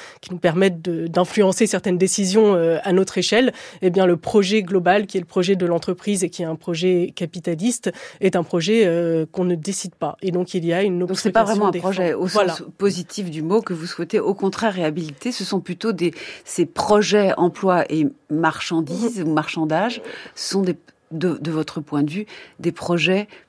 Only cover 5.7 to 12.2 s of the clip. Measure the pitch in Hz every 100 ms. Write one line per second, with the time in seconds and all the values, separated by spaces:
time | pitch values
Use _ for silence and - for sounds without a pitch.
5.7 | 170 180 180 208 196 175 - 165 160 -
6.7 | 165 185 180 175 - 170 180 175 160 226
7.7 | 226 190 - - - 185 180 160 175 165
8.7 | 226 185 170 170 165 160 - 180 170 156
9.7 | 190 180 - 151 - 190 175 180 180 165
10.7 | 170 202 175 180 190 208 220 208 208 202
11.7 | 175 180 185 175 117